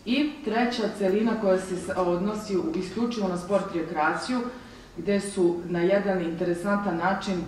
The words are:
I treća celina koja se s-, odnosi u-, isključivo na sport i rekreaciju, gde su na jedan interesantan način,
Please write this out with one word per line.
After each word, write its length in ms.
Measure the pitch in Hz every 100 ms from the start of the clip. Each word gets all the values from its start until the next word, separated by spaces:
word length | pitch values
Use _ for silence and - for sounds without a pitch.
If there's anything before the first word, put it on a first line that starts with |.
| 208
I 260 | 269 302 - 220
treća 380 | 214 240 - 208 -
celina 340 | 190 202 233 208
koja 180 | 196 185
se 160 | 185 175
s-, 140 | - 185
odnosi 600 | 180 175 202 214 - 185
u-, 140 | 160 190
isključivo 520 | 180 226 233 220 190
na 100 | 175
sport 380 | 190 196 - 170
i 40 |
rekreaciju, 600 | 151 165 156 170 - 247 240 - - - - -
gde 220 | 165 202
su 360 | - - 175 170 175
na 100 | 175
jedan 420 | 175 202 196 190
interesantan 760 | 165 170 180 175 202 202 202 165
način, 460 | 180 196 - 180